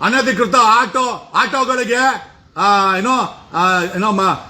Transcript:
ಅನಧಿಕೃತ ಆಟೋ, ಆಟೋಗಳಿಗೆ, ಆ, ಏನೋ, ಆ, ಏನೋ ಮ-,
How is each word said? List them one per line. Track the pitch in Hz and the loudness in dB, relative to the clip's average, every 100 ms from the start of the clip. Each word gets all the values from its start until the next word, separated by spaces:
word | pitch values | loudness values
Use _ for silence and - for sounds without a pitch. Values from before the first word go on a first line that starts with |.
ಅನಧಿಕೃತ | 190 262 247 208 226 | -2 0 0 0 0
ಆಟೋ, | 226 226 226 247 262 247 208 - | 2 4 4 2 -2 -4 -6 -6
ಆಟೋಗಳಿಗೆ, | 175 233 269 - 254 226 240 262 226 - - _ 160 | -2 -2 -2 -2 -2 -2 0 0 -2 -8 -20 _ -2
ಆ, | 196 202 196 190 | 2 2 2 0
ಏನೋ, | 226 254 190 - - | 0 -2 -2 -8 -8
ಆ, | 160 185 185 175 190 | -2 0 0 -2 -4
ಏನೋ | 214 | -2
ಮ-, | 196 190 143 - | 0 0 -2 -6